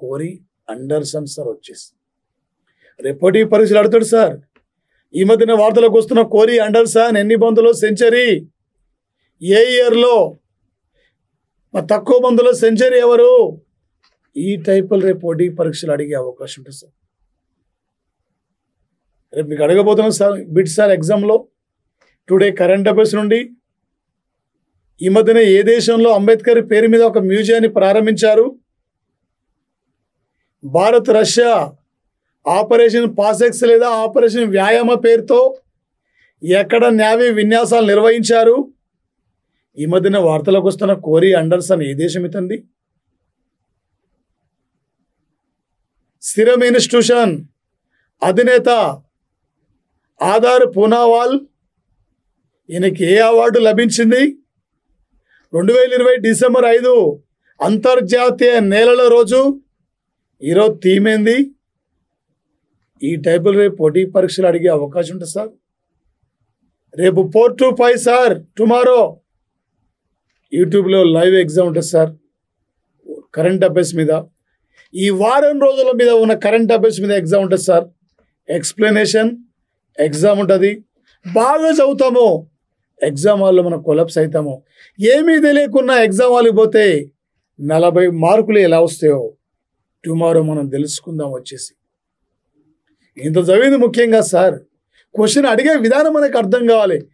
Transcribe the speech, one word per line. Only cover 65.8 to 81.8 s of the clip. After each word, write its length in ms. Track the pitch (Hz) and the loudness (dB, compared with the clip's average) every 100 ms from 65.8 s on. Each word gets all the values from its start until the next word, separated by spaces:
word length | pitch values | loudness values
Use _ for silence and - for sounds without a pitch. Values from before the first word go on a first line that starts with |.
| _ _ _ _ _ _ _ _ _ _ _ 156 | _ _ _ _ _ _ _ _ _ _ _ -2
రేపు 180 | 180 185 185 | 0 0 0
ఫోర్ 200 | 214 233 - | 2 0 2
to 80 | 262 247 | -2 2
ఫైవ్ 180 | 240 247 240 | 0 0 0
సార్, 260 | 247 247 170 - - | 0 0 -2 -8 -4
tomorrow 460 | 220 240 247 247 196 - _ _ _ _ _ _ _ _ _ _ _ _ - - | 0 2 2 2 0 -4 _ _ _ _ _ _ _ _ _ _ _ _ -8 -4
YouTube-లో 440 | 165 202 190 190 175 165 | 0 0 0 2 2 2
లైవ్ 200 | 180 190 | 2 2
ఎగ్జామ్ 240 | 170 156 175 | 0 0 -2
ఉంటుంది 200 | 160 165 | -2 -2
సార్, 160 | 165 160 160 _ _ _ _ _ _ _ _ - - _ - | 0 -2 -4 _ _ _ _ _ _ _ _ -20 -20 _ -4
కరెంట్ 280 | 170 190 185 | -2 0 0
అఫైర్స్ 260 | 160 170 170 | 0 -4 -2
మీద. 120 | 151 156 160 _ _ _ _ _ _ 185 | -2 -4 -6 _ _ _ _ _ _ -6
ఈ 20 | 196 190 | -4 0
వారం 340 | 185 269 285 285 277 | 0 0 0 0 0
రోజుల 240 | 269 254 240 | 0 0 2
మీద 100 | 240 233 | 2 2
ఉన్న 100 | 220 220 208 | 2 0 0
కరెంట్ 280 | 226 226 226 | 0 2 2
అఫైర్స్ 240 | 220 165 | 0 -2
మీద 80 | 202 202 | -2 -2
ఎగ్జామ్ 220 | 160 196 196 | 0 -2 0
ఉంటుంది 200 | 185 - | -2 0
సార్. 160 | 170 170 _ _ _ _ _ - 170 | 0 -2 _ _ _ _ _ -10 -8
ఎక్స్‌ప్లనేషన్ 720 | - - 214 208 214 220 226 240 - _ _ _ _ - 151 | -8 -4 0 0 0 0 -2 -6 -18 _ _ _ _ -6 -4
ఎగ్జామ్ 300 | 147 196 202 | 0 0 0
ఉంటుంది. 280 | 175 190 196 214 _ _ _ _ 185 196 | 0 0 0 -4 _ _ _ _ -6 -2
బాగా 300 | 247 311 320 | 0 0 0
చదువుతాము, 480 | 311 | 0